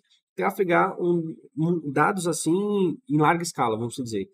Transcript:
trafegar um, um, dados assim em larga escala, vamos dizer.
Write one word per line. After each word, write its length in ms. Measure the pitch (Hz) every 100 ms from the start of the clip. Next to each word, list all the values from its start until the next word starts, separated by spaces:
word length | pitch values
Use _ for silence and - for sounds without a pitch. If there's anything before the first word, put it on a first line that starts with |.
| _ _ _ -
trafegar 580 | 185 196 185 170 185 -
um, 340 | 175 175 160 - - -
um, 340 | 160 175 147
dados 360 | 139 156 196 170
assim 260 | 156 156 175 208 208 180 147 -
em 80 | 151
larga 260 | 156 170
escala, 360 | 170 - 123 110
vamos 160 | 117 -
dizer. 340 | 120 107 98